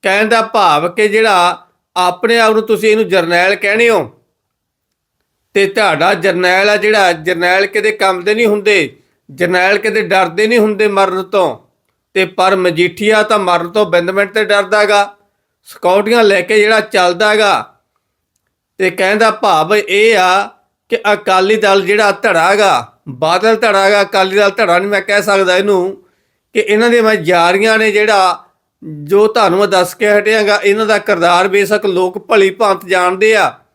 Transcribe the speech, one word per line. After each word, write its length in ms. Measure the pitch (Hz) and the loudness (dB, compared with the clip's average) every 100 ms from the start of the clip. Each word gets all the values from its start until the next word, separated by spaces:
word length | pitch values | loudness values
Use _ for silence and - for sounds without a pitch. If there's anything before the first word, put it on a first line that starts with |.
ਕਹਿਣ 260 | 190 202 214 | 0 -2 0
ਦਾ 140 | 233 | 0
ਭਾਵ 460 | 220 226 180 151 170 | 0 0 2 2 -2
ਕਿ 200 | - 214 | -2 0
ਜਿਹੜਾ 580 | 214 220 190 175 165 _ _ _ 180 | 0 2 2 0 -2 _ _ _ -2
ਆਪਣੇ 420 | 180 175 226 233 | -2 -2 -2 2
ਆਪ 140 | 220 | 2
ਨੂੰ 100 | 220 | 0
ਤੁਸੀਂ 280 | 220 208 220 | -2 -2 0
ਇਹਨੂੰ 180 | 214 196 | 0 0
ਜਰਨੈਲ 460 | 185 165 175 185 | -2 0 0 0
ਕਹਿੰਦੇ 360 | 196 208 214 233 | -2 -2 0 2
ਹੋ 200 | 208 120 _ _ _ _ _ _ _ _ _ _ _ _ _ _ | 0 -4 _ _ _ _ _ _ _ _ _ _ _ _ _ _
ਤੇ 120 | 202 196 | -2 -2
ਤੁਹਾਡਾ 480 | 196 202 151 175 | 0 -2 0 0
ਜਰਨੈਲ 560 | 175 190 175 180 185 202 | 0 -2 0 0 2 2
ਆ 60 | 208 | 0
ਜਿਹੜਾ, 360 | 208 214 185 | 0 2 0
ਜਰਨੈਲ 540 | 165 156 165 175 190 202 | 0 -4 -2 0 0 0
ਕਿਤੇ 260 | 214 208 | -2 -4
ਕੰਮ 300 | 214 190 185 | -2 -2 -2
ਦੇ 120 | 180 | -2
ਨਹੀਂ 120 | 214 233 | 0 0
ਹੁੰਦੇ, 500 | 208 202 202 135 - _ _ _ | 0 0 0 -2 -8 _ _ _
ਜਰਨੈਲ 480 | 135 175 180 185 208 | -4 -2 0 0 0
ਕਿਤੇ 240 | 214 214 | -2 -4
ਡਰਦੇ 440 | 175 185 180 170 214 | -2 0 0 -2 0
ਨਹੀਂ 120 | 240 | 2
ਹੁੰਦੇ 300 | 214 202 214 | 0 0 -2
ਮਰਨ 340 | 196 196 185 | 0 0 -2
ਤੋਂ। 360 | 190 202 170 110 _ _ _ _ _ | -4 -2 -2 -4 _ _ _ _ _
ਤੇ 100 | 190 | -4
ਪਰ 320 | 185 185 185 190 | -4 -2 0 0
ਮਜੀਠੀਆ 680 | 180 160 175 170 208 214 | 0 0 -2 -2 0 0
ਤਾਂ 160 | 214 214 | 0 -2
ਮਰਨ 300 | 180 175 175 | 0 -2 -2
ਤੋਂ 180 | 214 196 | -4 0
ਬਿੰਦ 240 | 175 175 | 0 -2
ਮਿੰਟ 220 | 196 196 | -4 -4
ਤੇ 120 | 214 | -4
ਡਰਦਾ 400 | 202 202 190 208 | 0 -2 0 0
ਗਾ, 320 | 208 208 202 - _ _ _ _ | 2 0 -2 -8 _ _ _ _
ਸਿਕਿਉਰਟੀਆਂ 600 | - - 175 190 208 240 | -20 -4 0 0 2 2
ਲੈ 160 | 214 196 | 2 2
ਕੇ 180 | 175 220 | 0 0
ਜਿਹੜਾ 220 | 214 220 | 2 0
ਚੱਲਦਾ 560 | 214 196 180 175 214 214 | 0 0 0 0 0 2
ਗਾ। 380 | 208 143 - _ _ _ _ _ _ _ _ _ _ - | 0 -2 -4 _ _ _ _ _ _ _ _ _ _ -4
ਤੇ 120 | 185 | -4
ਕਹਿਣ 280 | 185 190 208 | -2 -2 2
ਦਾ 120 | 220 | 0
ਭਾਵ 440 | 208 214 160 160 | 0 0 0 0
ਇਹ 420 | 208 196 196 226 208 | -2 0 0 2 2
ਆ 320 | 185 190 208 _ _ _ _ | 2 0 -2 _ _ _ _
ਕਿ 100 | 226 208 | -4 -2
ਅਕਾਲੀ 440 | 208 202 185 190 214 | -2 0 0 2 0
ਦਲ 260 | 202 196 | 2 0
ਜਿਹੜਾ 300 | 185 208 208 | 0 0 0
ਧੜਾ 420 | 202 226 170 170 | 0 -2 0 0
ਗਾ, 380 | 202 202 135 113 _ - | 2 2 0 -4 _ -18
ਬਾਦਲ 480 | 127 156 180 220 220 | -6 -2 0 0 0
ਧੜਾ 340 | 220 196 196 | 0 0 2
ਗਾ, 120 | 208 | 2
ਅਕਾਲੀ 340 | 196 196 190 196 | 0 -2 0 2
ਦਲ 140 | 202 | 0
ਧੜਾ 280 | 196 202 175 | 0 0 0
ਨਹੀਂ 120 | 196 | 0
ਮੈਂ 100 | 202 | -4
ਕਹਿ 220 | 190 202 | -2 -2
ਸਕਦਾ 340 | 196 196 185 180 | 0 0 2 0
ਇਹਨੂੰ, 480 | 202 190 185 196 _ _ _ _ _ | 0 0 -2 -8 _ _ _ _ _
ਕਿ 60 | - | -4
ਇਹਨਾਂ 300 | 208 214 233 | 0 0 2
ਦੀਆਂ 120 | 233 | 2
ਮੈਂ 120 | 220 | 2
ਯਾਰੀਆਂ 640 | 214 160 175 170 190 220 220 | 0 0 2 2 2 0 0
ਨੇ 140 | 220 | 0
ਜਿਹੜਾ 520 | 208 214 202 185 170 - _ _ _ | 0 0 2 0 -2 -12 _ _ _
ਜੋ 420 | 160 151 147 196 214 | -18 -16 -2 2 2
ਤੁਹਾਨੂੰ 320 | 226 196 180 | 2 0 0
ਮੈਂ 100 | 202 | 0
ਦੱਸ 260 | 185 180 | 0 -2
ਕੇ 140 | - 208 | -2 0
ਹਟਿਆ 340 | 208 208 220 | 0 0 0
ਗਾ। 180 | 208 208 | 0 0
ਇਹਨਾਂ 220 | 202 208 220 | 0 0 0
ਦਾ 120 | 214 | -2
ਕਿਰਦਾਰ 500 | - 185 170 180 190 | -2 0 2 2 2
ਬੇਸ਼ੱਕ 380 | 202 196 208 202 | 0 0 -2 -2
ਲੋਕ 320 | 180 185 190 | -2 -2 -6
ਭਲੀ 320 | - 220 190 | -2 2 2
ਭਾਂਤ 340 | 190 214 190 | 0 -2 -2
ਜਾਣਦੇ 520 | 180 185 180 185 220 214 | -2 0 0 0 0 2
ਆ 160 | 151 - _ | 0 -4 _